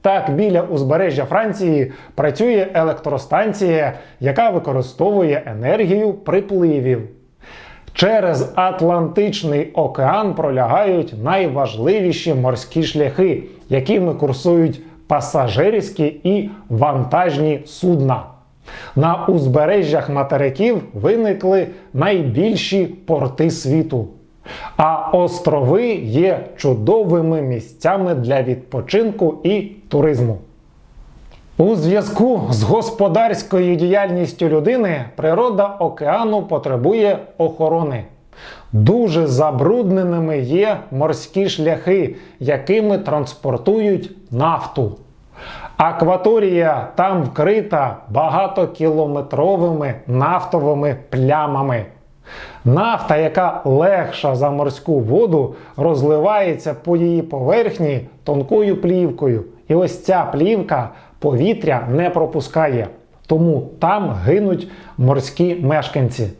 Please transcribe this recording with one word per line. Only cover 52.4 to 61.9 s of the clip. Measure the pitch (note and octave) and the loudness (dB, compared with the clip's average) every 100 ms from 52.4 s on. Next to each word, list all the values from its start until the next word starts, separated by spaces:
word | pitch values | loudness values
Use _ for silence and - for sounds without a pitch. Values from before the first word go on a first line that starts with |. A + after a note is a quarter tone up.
| - - | -18 -4
Нафта, | B2 C#3 A3 A3 - D3+ | 2 2 2 -2 0 2
яка | D#3 D#3 F3+ - | 2 2 0 0
легша | C#3+ C3+ F3 F#3+ A2+ - D3 | 0 2 4 2 0 -4 -2
за | B2+ C#3+ | 0 0
морську | C#3+ C#3+ C3+ - D3+ | 0 -2 -4 -2 0
воду, | G#2+ D3 A#3 D#3 B2 - - - | 2 2 4 2 0 -6 -18 -2
розливається | D3+ D3+ C#3+ D3+ E3+ G#3+ F#3+ C#3+ D#3 | 0 2 2 2 2 2 0 -2 -6
по | C#3 - F3 | -8 -2 0
її | E3+ E3+ | 2 0
поверхні | E3 C#3 B2+ G#3+ A3+ - D#3+ C3 - - | -2 -4 0 2 0 -2 -2 -2 -6 -14
тонкою | - C#3+ C3+ G#3+ G#3 F#3+ | -4 -2 2 2 2 2
плівкою. | F3 F#3 E3+ A#2+ C#3+ A2+ G2 - - | 2 2 0 0 0 0 -4 -16 0
І | |
ось | D#3+ F3+ - | 2 2 -2
ця | - F#3 E3 | 0 0 0
плівка | C#3+ E3+ A3 F3+ C#3+ A#2 - - - | 0 2 2 0 -2 -4 -10 -20 -4
повітря | D3 B2+ E3+ A3+ - B2+ A#2+ | 0 2 2 0 0 -2 0